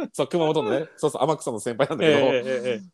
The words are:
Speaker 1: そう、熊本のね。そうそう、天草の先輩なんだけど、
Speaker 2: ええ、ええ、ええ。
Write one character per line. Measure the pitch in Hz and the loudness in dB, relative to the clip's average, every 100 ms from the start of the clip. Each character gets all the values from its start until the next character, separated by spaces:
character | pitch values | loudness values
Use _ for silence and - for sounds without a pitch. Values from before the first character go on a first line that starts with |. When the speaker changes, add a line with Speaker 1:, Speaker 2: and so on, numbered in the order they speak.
| 294 | -6
Speaker 1:
そ | - | -4
う、 | 139 | -2
熊 | 180 156 | 0 2
本 | 156 | 0
の | 139 | 0
ね。 | 131 156 - | -2 -4 -2
そ | 151 | -2
う | |
そ | - | 0
う、 | |
天 | 151 147 | 0 -2
草 | - | -4
の | 110 | -6
先 | 127 113 | -4 0
輩 | 139 | 0
な | 156 | 2
ん | |
だ | |
け | 160 | 4
ど、 | 143 | 4
Speaker 2:
え | |
え、 | |
え | 139 | 4
え、 | |
え | 127 127 127 127 113 | 2 -2 -4 -2 -4
え。 | 95 | -8